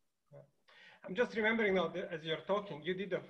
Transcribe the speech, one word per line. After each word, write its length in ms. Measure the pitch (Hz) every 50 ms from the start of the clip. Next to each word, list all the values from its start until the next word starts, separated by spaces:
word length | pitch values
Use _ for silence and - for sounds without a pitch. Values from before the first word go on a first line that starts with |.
| _ _ _ _ _ _ 143
Yeah. 60 | 143 - _ _ _ _ - - - - - - - -
I'm 100 | - 185
just 200 | 226 247 - 190
remembering 400 | 226 214 220 233 226 220 196 190
now 120 | 185 165 160
that 200 | 160 175 - - 175
as 100 | 156 156
you're 200 | 160 156 - -
talking, 340 | - 190 208 196 - 151 147 147
you 100 | 175 185
did 200 | 180 202 185 185
a, 60 | - - -